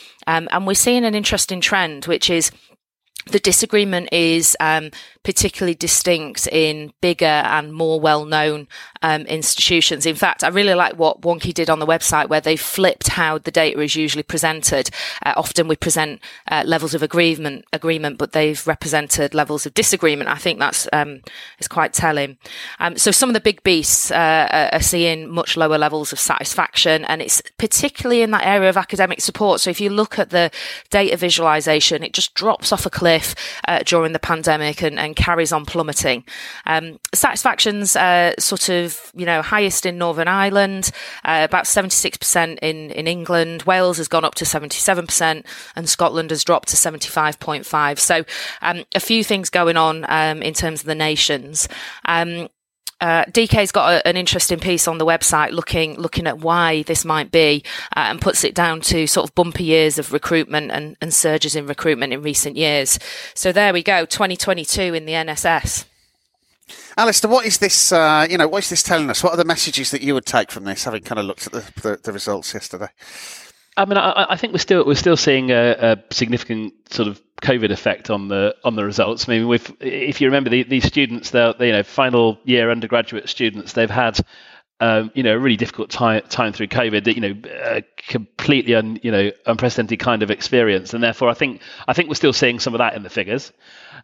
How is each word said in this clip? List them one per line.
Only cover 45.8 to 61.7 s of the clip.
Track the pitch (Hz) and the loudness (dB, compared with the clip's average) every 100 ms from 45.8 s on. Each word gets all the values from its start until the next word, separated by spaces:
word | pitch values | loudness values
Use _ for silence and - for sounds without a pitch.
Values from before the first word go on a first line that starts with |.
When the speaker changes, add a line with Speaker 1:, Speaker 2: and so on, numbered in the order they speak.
| 170 | -4
Speaker 1:
Scotland | - 170 156 160 | 0 0 0 -4
has | 156 | -4
dropped | - 170 - | 2 0 2
to | - | 0
seventy-five | 170 156 - - 151 151 | 0 -2 -4 0 0 -2
point | - 147 - | -8 -8 -4
five. | 151 147 143 | 0 0 0
So, | - 165 160 - - - | 2 2 0 -8 -10 -6
um, | 170 175 151 | -4 -4 -4
a | 190 | -6
few | - 226 | 0 0
things | 208 202 180 | 2 -2 0
going | 180 170 165 | 2 2 4
on, | 160 160 156 | 2 0 -2
um, | 160 156 156 | 0 0 -2
in | 143 | -4
terms | 160 165 156 | -4 -4 -4
of | 147 | -6
the | |
nations. | 156 156 151 - 143 135 156 - - - - | -2 0 0 0 -2 -4 -4 -4 -6 -14 -8
Um, | - 170 170 170 165 _ _ _ - - | -2 0 -2 -6 -12 _ _ _ -18 -6
uh, | 170 165 - | 0 0 2
D | 233 226 | 0 2
K's | 220 196 | 2 2
got | 196 160 | 2 4
a, | 175 - | 4 2
an | 180 | 0
interesting | 175 180 - 170 | 0 0 0 -2
piece | 180 175 - | 0 0 0
on | 165 | 0
the | 160 | 2
website | 165 - 156 151 | 2 2 2 2
looking, | 170 - 170 156 147 | -2 -4 -2 -2 -4
looking | - - 165 | -6 -4 -4
at | 143 | -2
why | 165 170 170 160 | 0 2 2 2
this | 151 160 | 0 -2
might | 165 156 147 | 0 -2 2
be, | 165 151 147 - - - | 4 4 2 -2 -12 -6
uh, | - 113 | -2 -2
and | 156 | 0
puts | 196 - | 0 0
it | - - | 0 0
down | 170 160 | 0 0
to | - 170 156 | -2 0 2
sort | 185 - | 0 0
of | - | 0
bumpy | 170 160 | 0 0
years | 165 156 156 151 | 2 4 4 0
of | 143 | -2
recruitment | 147 - 165 147 151 147 | -4 0 0 0 -4 -4
and, | - 151 - | -8 -8 -10
and | 160 | -2
surges | - 165 151 151 | 0 2 0 0
in | 151 | -4
recruitment | 143 | -6